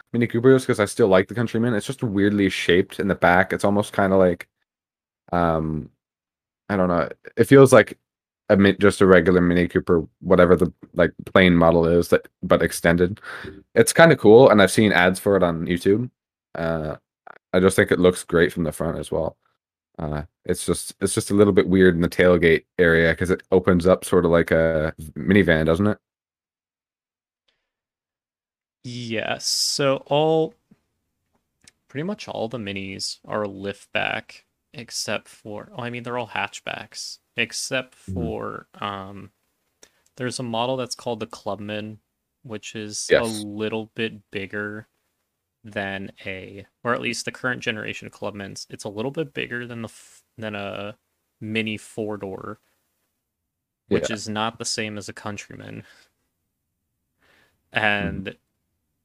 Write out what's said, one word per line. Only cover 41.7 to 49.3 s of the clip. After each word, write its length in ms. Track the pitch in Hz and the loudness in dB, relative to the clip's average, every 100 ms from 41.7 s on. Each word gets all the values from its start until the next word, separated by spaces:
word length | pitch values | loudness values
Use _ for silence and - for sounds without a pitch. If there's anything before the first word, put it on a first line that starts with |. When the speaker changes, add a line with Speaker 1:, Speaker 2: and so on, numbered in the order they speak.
| 107 107 107 _ _ _ _ | -10 -12 -16 _ _ _ _
Speaker 2:
which 320 | 135 107 - 117 | -16 -16 -14 -14
is 340 | 104 104 - | -12 -10 -2
a 40 | |
Speaker 1:
Yes. 300 | 76 117 107 104 | -2 -2 -6 -10
Speaker 2:
little 460 | 104 107 110 107 - | -8 -6 -6 -10 -10
bit 340 | 110 110 _ | -10 -10 _
bigger 560 | 104 95 104 104 107 - _ _ _ _ _ _ _ | -14 -10 -10 -10 -12 -18 _ _ _ _ _ _ _
than 480 | 110 104 98 98 98 - 101 | -12 -8 -8 -8 -12 -14 -14
a, 400 | 95 101 98 98 _ | -14 -16 -20 -20 _
or 100 | 120 | -6
at 60 | 127 | -4
least 220 | 120 117 | -6 -8
the 80 | - | -10
current 300 | - 127 120 | -8 -8 -6
generation 440 | 123 107 107 107 107 | -8 -8 -10 -14 -16
of 60 | |
Clubmans. 540 | - 104 101 98 104 - | -12 -12 -12 -14 -16 -18
It's 140 | - | -16
a 60 | 110 | -14
little 220 | 101 131 | -10 -8
bit 220 | 151 147 | -8 -10